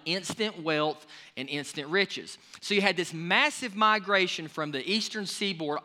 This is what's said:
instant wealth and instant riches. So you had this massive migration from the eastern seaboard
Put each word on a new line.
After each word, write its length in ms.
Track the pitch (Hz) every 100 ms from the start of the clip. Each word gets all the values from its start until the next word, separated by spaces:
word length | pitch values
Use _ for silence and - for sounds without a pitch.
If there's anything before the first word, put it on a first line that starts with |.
| 156
instant 560 | 185 165 - 214 170
wealth 440 | 160 151 151 143 - - - -
and 100 | 135
instant 420 | 147 135 151 143
riches. 480 | 190 185 - 82 - - -
So 140 | -
you 80 | 208
had 160 | 196 180
this 160 | 165
massive 640 | 160 170 208 294 - 247 196
migration 720 | 214 214 196 196 180 - 156
from 240 | - 151
the 180 | 139 156
eastern 360 | 220 214 214 190
seaboard 540 | - 202 165 151 147